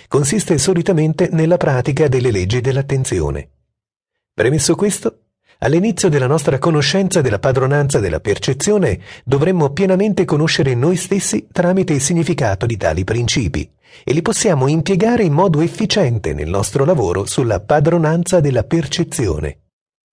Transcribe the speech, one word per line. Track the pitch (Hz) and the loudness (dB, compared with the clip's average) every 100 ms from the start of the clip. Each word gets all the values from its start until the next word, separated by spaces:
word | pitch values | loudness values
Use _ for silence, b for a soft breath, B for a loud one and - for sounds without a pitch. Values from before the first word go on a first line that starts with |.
| B | B
consiste | 135 139 214 - 156 | -2 0 -2 0 0
solitamente | 165 180 165 175 156 156 180 | 0 0 0 2 0 0 0
nella | 165 160 175 | 2 2 2
pratica | 170 131 123 135 151 | 2 0 0 0 2
delle | 131 123 | 2 0
leggi | 104 92 123 | 0 0 0
dell'attenzione. | 120 131 139 135 131 98 73 71 - _ _ _ _ _ _ _ _ | 0 -2 -2 -2 -2 -2 -2 -4 -10 _ _ _ _ _ _ _ _
Premesso | - 110 151 - | -2 0 2 0
questo, | 165 208 - 220 - _ _ b b | 0 0 -2 -6 -8 _ _ b b
all'inizio | 120 160 214 208 190 | 0 0 0 0 0
della | 147 127 | 2 2
nostra | 156 156 139 | 0 0 0
conoscenza | 170 151 139 190 196 180 | 0 0 0 0 0 0
della | 131 101 | 0 0
padronanza | 139 131 131 143 143 135 | 0 0 2 2 2 0
della | 98 78 | 0 -2
percezione | - 98 - 135 196 208 165 - B B | -2 -2 -2 -2 0 2 0 -2 B B
dovremmo | - 139 160 185 143 | -2 0 2 2 0
pienamente | 147 190 185 214 196 | 0 0 2 2 0
conoscere | 185 151 156 - 143 | 0 2 0 0 0
noi | 123 143 180 | 2 0 0
stessi | - 196 - 214 - | 0 -2 -2 -4 -4
tramite | - 175 190 185 | -2 0 2 0
il | 147 | 0
significato | - 175 165 160 123 98 113 | 0 0 0 0 -2 -2 -2
di | 110 | -2
tali | 87 80 | -2 -2
principi | 92 117 120 - 98 - 71 _ B B | -2 -2 -2 -2 -2 -4 -8 _ B B
e | - | -4
li | 143 | -2
possiamo | 170 220 220 151 135 | 0 0 0 2 2
impiegare | 160 165 190 220 240 | 0 0 0 2 2
in | 190 | 2
modo | 143 190 147 | 2 2 2
efficiente | 165 - 214 220 151 117 - | 0 -2 -2 0 0 0 -4
nel | 73 78 | -4 -4
nostro | 95 101 - | -2 -2 0
lavoro | 139 175 98 90 | 0 2 0 -2
sulla | 101 - 120 98 | -2 -2 0 -2
padronanza | - 147 156 170 156 165 175 185 | 0 2 4 2 2 0 0 2
della | 147 123 | 2 0
percezione. | 104 165 160 - 165 - 110 76 76 - _ _ _ _ _ | 0 -2 -2 -4 -4 -2 -4 -2 -6 -10 _ _ _ _ _